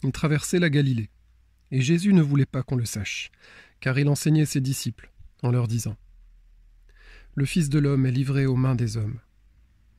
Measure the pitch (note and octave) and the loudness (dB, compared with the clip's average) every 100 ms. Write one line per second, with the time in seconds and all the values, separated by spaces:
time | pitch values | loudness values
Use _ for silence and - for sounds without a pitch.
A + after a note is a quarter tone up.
0 | C3+ - D3+ D3+ - F#3 E3+ C#3+ C#3 A#2 | -6 -2 0 0 0 0 2 2 2 0
1 | G#2+ _ _ _ _ _ - C3 B2+ E3+ | -4 _ _ _ _ _ -6 -2 2 2
2 | G3+ F#3+ D3 C#3+ C3+ C3+ - B2+ A2 G#2 | 4 4 4 2 0 -2 -4 -4 -4 -6
3 | G2 - - _ - - - _ C3 C3 | -8 -10 -12 _ -20 -20 -20 _ -4 0
4 | C#3+ C#3 D#3 D#3 D3+ - C3 C3+ C3 - | 0 0 2 2 2 0 -2 -4 -6 -10
5 | - _ - - A#2+ B2 A#2 A#2 A2+ G#2 | -18 _ -20 -6 -2 0 0 -4 -6 -12
6 | - - - - _ - _ _ - - | -18 -20 -20 -20 _ -20 _ _ -20 -20
7 | - - - - C#3 F#3+ D3 D3 C#3+ C#3 | -20 -20 -12 -6 -2 0 0 0 2 2
8 | C3 B2+ C3+ C#3 C3+ B2+ C3 A#2+ A#2 A2+ | 2 0 0 0 2 2 2 0 -2 -4
9 | G#2+ A2+ _ _ _ _ _ _ _ | -6 -8 _ _ _ _ _ _ _